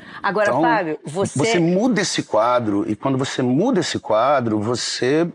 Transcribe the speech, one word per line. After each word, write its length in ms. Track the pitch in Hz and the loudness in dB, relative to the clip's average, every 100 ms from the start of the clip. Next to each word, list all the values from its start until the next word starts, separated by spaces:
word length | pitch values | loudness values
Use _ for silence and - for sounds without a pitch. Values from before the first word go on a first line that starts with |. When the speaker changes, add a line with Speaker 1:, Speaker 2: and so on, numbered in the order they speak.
| - - | -16 -8
Speaker 1:
Agora, 280 | 202 208 208 | -4 0 0
Speaker 2:
então, 120 | 127 | 2
Speaker 1:
Fábio, 380 | 240 220 165 151 | 2 0 -2 -6
você 360 | - 170 - 131 | -6 -4 -2 0
Speaker 2:
você 200 | 151 175 | 0 2
muda 420 | 165 185 254 208 | 2 2 2 0
esse 220 | 190 - | -2 -4
quadro, 640 | - 107 117 123 110 101 - | -2 2 2 2 0 -2 -2
e 60 | 107 | -2
quando 220 | 135 131 | -2 -2
você 240 | 127 - | -2 -2
muda 380 | 123 131 240 190 | 0 2 2 0
esse 200 | 147 - | 0 -4
quadro, 600 | - 107 131 143 113 107 | 0 2 2 2 0 -2
você 680 | 107 117 - - 123 156 175 | -2 -4 -4 -2 0 2 0